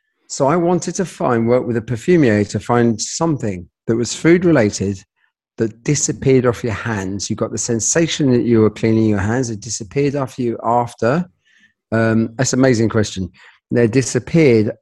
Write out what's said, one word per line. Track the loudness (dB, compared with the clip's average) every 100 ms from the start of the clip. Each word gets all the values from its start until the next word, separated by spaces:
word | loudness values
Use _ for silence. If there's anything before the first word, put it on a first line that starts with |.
| _ _ -12
So | -2 0
I | 2
wanted | 0 0 -4 -6
to | -6
find, | -4 -2 0 2
work | 0 0
with | -4
a |
perfumier | -4 -6 0 2 4 2 0
to | -4
find | 0 2 2 0
something | -6 -4 -2 -2 -4 -8 -12 _ -4
that | -2
was | -2
food | 0 2 4 4
related | 4 2 0 -4 -6 -12 _ _ _ _ -6
that | -6 -4
disappeared | -4 -2 -2 -2 0 2 2
off | -2
your | -4
hands. | -6 -6 -6 -6 -6 -6
You | -4
got | -4
the | -6
sensation | -4 -2 0 0 0 0 2
that | 2
you | 4 4
were | 4
cleaning | 2 0 2 2
your | 0
hands. | 0 -2 -4
It | -8
disappeared | -10 -10 -8 -4 -2 -2
off | -6 -4
you | -4 -4
after. | 0 0 0 -2 0 0 -2 _ _ _ _ _ -4
Um, | 0 2 2 0 -2
that's | -2
an | 2
amazing | 4 4 2
question. | 0 -2 -4 -10 _ -20 _ -4
They | 0 2
disappeared, | 2 0 -4 0 2 4 4 2 -2